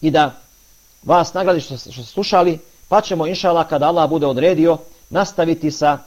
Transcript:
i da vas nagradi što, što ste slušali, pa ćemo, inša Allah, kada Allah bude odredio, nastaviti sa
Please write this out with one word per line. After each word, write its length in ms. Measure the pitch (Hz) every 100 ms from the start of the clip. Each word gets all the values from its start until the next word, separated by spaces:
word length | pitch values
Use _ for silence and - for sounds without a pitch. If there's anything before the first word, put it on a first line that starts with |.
i 100 | 156
da 220 | 151 147 - _ _ _ _ _ _
vas 320 | 135 170 -
nagradi 260 | 185 190 175
što, 180 | - 127
što 120 | -
ste 140 | 127
slušali, 540 | 117 - 208 185 180 160 - _ -
pa 120 | 202
ćemo, 260 | 214 175 156
inša 240 | 185 190
Allah, 180 | 165 156
kada 180 | 147 147
Allah 240 | 170 151
bude 160 | 160 143
odredio, 520 | 127 165 165 165 156 - - -
nastaviti 600 | 175 196 - 165 165 151
sa 280 | 143 147 143